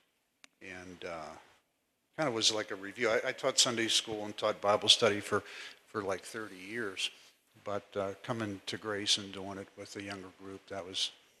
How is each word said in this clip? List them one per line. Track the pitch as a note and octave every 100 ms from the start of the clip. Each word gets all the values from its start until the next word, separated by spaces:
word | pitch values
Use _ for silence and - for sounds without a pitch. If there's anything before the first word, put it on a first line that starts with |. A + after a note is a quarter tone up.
| _ _ _ _ - _
and, | F#2+ F#2 F2+ E2+
uh, | F2+ E2 D2+ D2+ - _ _ _ _ _ _ -
kinda | C#3+
was | A2+ G#2+
like | G#2+ G#2
a | G2
review. | G2 A2 A2+
I, | A#2+ C3
I |
taught | - C3+ B2+
Sunday | B2+ A#2 A2+
school | - - G#2+
and | G#2+ -
taught | G#2+ G2
Bible | G2+ G#2 G#2
study | - A2 G#2
for, | - G2+ - - - - _
for, | A2
like, | G2 F#2
thirty | - A#2 G#2+ F#2+
years. | F#2+ A#2+ G#2 F2+ - - - _ _ -
But, | G#2 G2+ - G2+
uh, | G2 G2
coming | - A2+ G#2+ F#2+ -
to | F2
Grace | A2 G2+ G2+ G#2+
and | G2
doing | F#2+ F#2+ G2
it | G2 -
with | G2+ G#2
a |
younger | G2+ G2 F#2 F2
group, | F#2+ F#2+ -
that | G2 F2+
was, | F#2 - - _ _